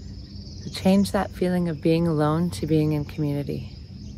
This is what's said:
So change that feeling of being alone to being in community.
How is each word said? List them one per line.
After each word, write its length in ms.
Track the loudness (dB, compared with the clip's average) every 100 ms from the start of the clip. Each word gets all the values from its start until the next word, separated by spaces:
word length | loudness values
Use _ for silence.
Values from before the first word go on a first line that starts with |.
| -14 -14 -14 -14 -12 -12
So 80 | -10
change 400 | 0 4 6 4
that 220 | 0 -2
feeling 360 | -2 0 2 0
of 120 | 0
being 260 | 2 4 4
alone 440 | 4 4 2 0
to 160 | -2 2
being 260 | 4 4
in 120 | 0
community. 720 | -2 -2 -2 -2 -4 -6 -8 -12 -14 -14 -14